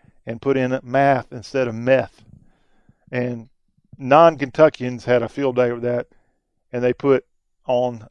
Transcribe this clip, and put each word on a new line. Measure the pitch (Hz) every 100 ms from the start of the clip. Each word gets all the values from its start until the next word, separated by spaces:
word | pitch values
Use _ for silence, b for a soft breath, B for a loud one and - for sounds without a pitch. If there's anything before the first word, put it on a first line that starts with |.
| _ _ -
and | 117
put | 135 135
in | 127 131
math | 127 131 139 127 -
instead | 127 - 135 120
of | 110
meth. | 120 131 110 _ - - _ _ _ _ _ _ _
And | 127 123 117 110 _ _ _ _ -
non-Kentuckians | 131 147 165 147 135 - 156 - 123 123 120
had | 123
a | 113
field | - 139 123
day | 123
with | 120
that, | 120 123 - _ _ _ _ _ _
and | 120
they | 123
put | 123 143 127 - _ _ _ -
on | 123 123 117 117